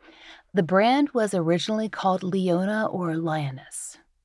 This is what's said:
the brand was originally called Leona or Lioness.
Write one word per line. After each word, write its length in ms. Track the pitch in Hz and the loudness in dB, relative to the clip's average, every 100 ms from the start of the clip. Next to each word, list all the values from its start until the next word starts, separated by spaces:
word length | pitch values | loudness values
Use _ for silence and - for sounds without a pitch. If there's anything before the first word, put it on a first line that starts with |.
| - - - - _ | -20 -20 -20 -20 _
the 100 | 185 | -2
brand 480 | 160 190 220 269 294 | 2 4 4 4 2
was 220 | 247 214 | 0 0
originally 540 | 190 165 170 - 220 220 | 0 2 2 0 -2 -4
called 360 | - 196 185 | -2 0 0
Leona 640 | 175 190 185 175 190 214 220 | 0 0 2 0 0 -2 -2
or 300 | 190 175 160 | -2 -2 -2
Lioness. 840 | 165 156 143 131 - - - - _ _ | -2 -2 -4 -8 -14 -14 -14 -16 _ _